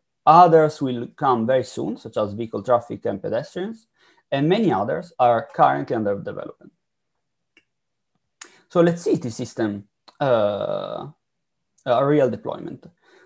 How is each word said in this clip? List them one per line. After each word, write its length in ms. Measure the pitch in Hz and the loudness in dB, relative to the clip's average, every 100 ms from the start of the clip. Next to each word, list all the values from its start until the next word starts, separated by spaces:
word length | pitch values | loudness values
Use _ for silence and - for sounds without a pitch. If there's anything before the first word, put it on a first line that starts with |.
| _ _ - | _ _ 6
others 540 | 170 180 160 156 - | 8 8 8 4 0
will 260 | 135 120 120 - | -4 -4 -8 -4
come 320 | 143 117 113 | 0 0 2
very 160 | 131 | 0
soon, 320 | 120 - - 247 | -2 -6 -6 -8
such 200 | 113 - | -8 -4
as 160 | 104 | -4
vehicle 280 | 104 113 110 | -4 -8 -8
traffic 440 | 101 120 - 107 110 | 0 0 0 -10 -8
and 160 | 101 | -6
pedestrians, 680 | - 110 147 175 196 226 _ _ _ _ - | -6 -6 -6 -10 -10 -10 _ _ _ _ -6
and 200 | 139 151 | -2 0
many 240 | 208 202 | 2 0
others 400 | 101 107 147 - - | 0 -2 -6 -8 0
are 300 | 123 113 - - | 2 2 -2 2
currently 400 | 143 139 139 123 | 2 2 -4 -4
under 200 | 104 101 | -2 -4
development. 540 | - 101 - - - _ _ _ _ _ _ _ _ _ _ _ _ _ _ _ _ _ - _ _ | -6 -12 -14 -16 -20 _ _ _ _ _ _ _ _ _ _ _ _ _ _ _ _ _ -20 _ _
So 140 | 180 | 2
let's 200 | 170 170 | 2 2
see 140 | - 370 | -2 -2
this 220 | 123 - | -2 -8
system, 480 | 123 - 110 101 - _ _ - | -10 -4 -4 -6 -12 _ _ -4
uh, 880 | 139 117 104 101 98 98 95 - 143 - _ _ _ _ _ _ 135 | 0 2 2 -2 -4 -4 -6 -10 -12 -16 _ _ _ _ _ _ -2
a 200 | 120 139 | 0 2
real 240 | 151 131 | 2 2
deployment. 560 | 107 - - - - - _ _ _ | -2 -8 -10 -12 -14 -20 _ _ _